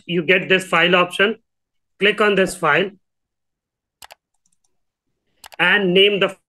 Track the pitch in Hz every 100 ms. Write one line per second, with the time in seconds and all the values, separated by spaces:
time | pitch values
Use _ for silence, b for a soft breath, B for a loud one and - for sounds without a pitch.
0 | - 175 160 185 147 185 - 170 170 180
1 | 175 - 202 214 _ _ _ _ _ -
2 | 190 208 208 190 185 - 156 147 202 -
3 | _ _ _ _ _ _ _ _ _ _
4 | - - _ _ _ _ _ _ _ _
5 | _ _ _ _ - - 175 202 185 180
6 | 202 202 190 -